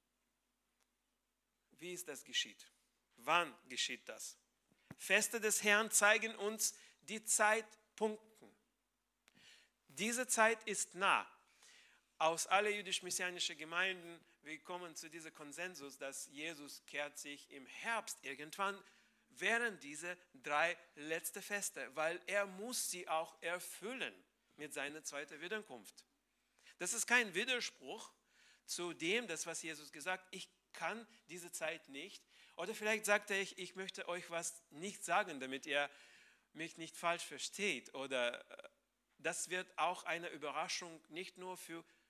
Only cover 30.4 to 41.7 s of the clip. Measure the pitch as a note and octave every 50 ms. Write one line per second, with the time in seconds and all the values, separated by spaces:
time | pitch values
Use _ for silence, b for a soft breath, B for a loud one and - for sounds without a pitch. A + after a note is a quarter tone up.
30.4 | - - _ _ _ _ - - E3 E3 G3+ A3+ A3+ B B B B - E3 F3+
31.4 | E3+ F3+ - - E3 D#3 E3 D#3+ - - C3+ C#3 D#3 G3+ - - - B B B
32.4 | B B B - F3 G3 A3+ A3 A3 G#3+ A3 G#3+ G#3+ G3+ G#3 G#3 G3+ - G3+ G3
33.4 | G3 F#3 - - F#3 E3+ - F#3 F#3+ F#3 - F#3+ F#3+ - F3 F3+ F3 - E3+ E3
34.4 | E3+ - - - - _ - D3 F3 G3+ F#3 - - E3+ E3+ G3 G#3 F#3 D#3 C3+
35.4 | C3 C3 C3 C3+ - D3+ C#3 C#3+ C#3+ C#3 B B B B B B B B B B
36.4 | B B - D3 D#3+ D#3 - - D#3+ D#3 - - - E3+ E3+ E3 - - D3+ C3
37.4 | - - - - G3+ G3+ D3+ A#2+ A2+ - - C3+ C3+ C3 C3 B2+ A#2+ A#2+ B2 -
38.4 | - - - - - - - _ _ _ _ _ _ _ _ _ C#3+ D#3+ E3+ -
39.4 | - D#3+ F3 F#3 F3+ - - - D#3 E3+ F3+ F3 - F3+ D#3+ E3+ E3+ E3+ - D3+
40.4 | C#3+ D3 C3 D3+ F3 F3 - - F3+ E3+ E3 D#3 - - D3+ E3+ F#3+ - - F#3
41.4 | F#3 F#3 F3+ E3+ - -